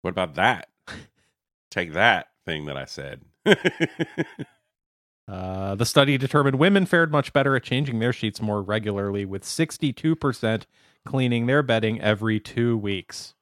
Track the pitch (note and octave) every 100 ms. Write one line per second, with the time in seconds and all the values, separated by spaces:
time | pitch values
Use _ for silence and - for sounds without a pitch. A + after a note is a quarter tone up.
0 | F#2+ F2+ F2+ D2 G#2+ G2 - _ - -
1 | - _ _ _ _ _ _ - F2 D#2
2 | A2+ F#2+ - _ - D#2 D2 C2+ C#2 -
3 | C#2 C2 _ _ - G3 F#3 - E3 -
4 | E3 - E3 - - _ _ _ _ _
5 | _ _ - F#2+ F#2 F#2+ G2 G2 A#2 D3+
6 | C#3 C#3 C3 D3 C#3 C3 E3+ G3+ F3+ F3
7 | E3 D3+ - C#3+ C3+ C3 - B2+ C#3+ A#2
8 | A#2+ A#2+ A2 - A2 G#2 F#2+ G#2+ G#2+ G2
9 | G2+ G2+ G2 G2 - - D#3+ - D3 B2
10 | D#3+ D#3+ C#3+ A#2+ A2+ A2 - _ _ _
11 | - C3 B2+ A#2+ A#2+ C#3 C3 A2+ A2 A2
12 | G#2 G#2 A2 G#2+ - - A#2+ A2+ G2+ G2
13 | - - - _